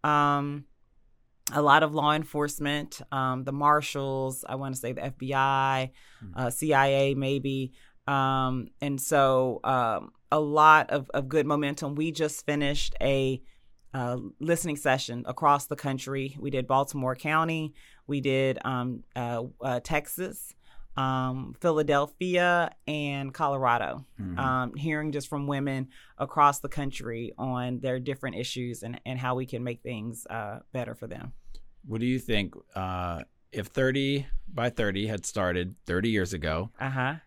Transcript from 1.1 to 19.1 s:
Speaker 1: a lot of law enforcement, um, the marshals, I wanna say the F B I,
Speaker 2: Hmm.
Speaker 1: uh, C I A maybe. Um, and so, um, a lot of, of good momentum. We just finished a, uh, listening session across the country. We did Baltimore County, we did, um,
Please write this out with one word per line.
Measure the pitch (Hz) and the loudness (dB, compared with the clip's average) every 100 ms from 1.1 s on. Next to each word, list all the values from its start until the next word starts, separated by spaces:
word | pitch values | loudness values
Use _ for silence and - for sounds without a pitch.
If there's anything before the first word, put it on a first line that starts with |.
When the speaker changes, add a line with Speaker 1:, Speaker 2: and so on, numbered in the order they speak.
| _ _ _ - | _ _ _ -4
Speaker 1:
a | 147 | 2
lot | 147 147 | 6 6
of | 156 | 6
law | 151 147 | 2 2
enforcement, | 151 151 147 147 - 143 147 147 - - | 2 -2 -2 -2 -2 -2 -2 -4 -14 -8
um, | 135 131 131 | -2 -2 -2
the | 131 | -4
marshals, | 139 147 151 147 143 135 135 131 131 - | 0 4 4 2 -4 -4 -2 -4 -6 -8
I | 135 | -6
wanna | 139 131 | -6 -6
say | 117 | -6
the | 127 139 | -4 -6
F | - | -6
B | 131 | -2
I, | 135 135 135 135 135 131 - - - | 2 4 4 2 2 -2 -8 -20 -18
Speaker 2:
Hmm. | 107 131 | -12 -4
Speaker 1:
uh, | 123 | -4
C | - 151 | -2 4
I | 139 139 | 6 6
A | 139 139 139 | 6 4 2
maybe. | 135 139 135 135 131 - - _ - | 0 -2 -2 -4 -4 -10 -20 _ -2
Um, | 139 135 135 131 127 - - | 2 2 2 2 -2 -6 -6
and | 143 139 | -4 -4
so, | - 151 135 131 131 110 | 2 4 6 6 2 0
um, | - 131 117 98 - _ _ | 0 2 2 -2 -6 _ _
a | 156 | 0
lot | 151 151 156 156 - | 4 8 10 10 8
of, | 143 135 | -2 0
of | - 135 | -4 0
good | 156 147 | 0 2
momentum. | 147 143 147 147 147 | 0 0 -4 -4 -2
We | 160 | -4
just | 151 151 - - | 0 -2 -2 -2
finished | 147 143 143 - - | 0 2 2 0 0
a, | 131 139 131 131 - - - - - | 2 2 2 -2 -8 -20 -20 -20 -10
uh, | 139 123 127 98 - | -6 -4 -4 -8 -8
listening | 156 165 175 147 | 0 0 0 -2
session | 143 131 - 120 120 | 0 0 -2 -6 -8
across | 127 151 143 - | 0 2 2 0
the | 147 | -6
country. | 143 131 135 135 135 139 | -4 -4 -4 -6 -6 -6
We | 143 | -4
did | 139 123 | -4 2
Baltimore | 135 139 143 127 123 | 2 2 -2 -4 -2
County, | 151 156 160 160 156 - - - - | 0 0 0 -2 -6 -10 -20 -20 -6
we | 143 | -2
did, | 135 135 135 127 - | 2 4 2 0 -2
um, | 131 123 123 - | -2 -2 -6 -10